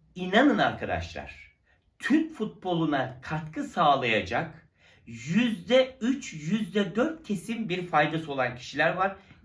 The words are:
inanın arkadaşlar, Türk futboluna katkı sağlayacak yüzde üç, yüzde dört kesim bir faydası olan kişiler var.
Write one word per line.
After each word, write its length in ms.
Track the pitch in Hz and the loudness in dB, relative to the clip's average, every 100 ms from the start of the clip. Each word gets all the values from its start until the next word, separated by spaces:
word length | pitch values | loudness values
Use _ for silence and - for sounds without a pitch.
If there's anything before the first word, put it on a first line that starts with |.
| _ | _
inanın 440 | 180 180 202 285 202 | -8 2 4 6 6
arkadaşlar, 960 | 127 - 104 87 85 - - - - _ _ _ _ - | 2 0 -4 -4 -6 -10 -14 -16 -20 _ _ _ _ -8
Türk 360 | - 311 320 | 0 2 2
futboluna 840 | - 208 - 185 170 156 139 127 - | -4 -8 -6 -2 0 2 0 -2 -8
katkı 420 | - 156 160 294 | -8 -6 -6 -8
sağlayacak 1040 | - - 165 135 123 110 87 120 165 - - _ _ _ - | -4 2 4 4 4 2 0 -2 -4 -8 -20 _ _ _ -18
yüzde 880 | 117 127 190 247 180 170 254 254 - | -12 0 2 2 0 2 4 4 0
üç, 320 | 226 - - | -2 -2 -4
yüzde 640 | 151 147 220 214 208 185 196 | -10 -2 -2 0 -2 0 0
dört 300 | 311 - - | 0 -2 -6
kesim 420 | 208 - 220 170 | -6 -4 -6 -4
bir 180 | 180 175 | -4 0
faydası 460 | 151 160 165 151 | 2 2 0 -4
olan 240 | 135 123 120 | -2 -2 -4
kişiler 380 | - 139 160 | -6 0 0
var. 220 | 180 196 - - - | 2 -2 -4 -16 -20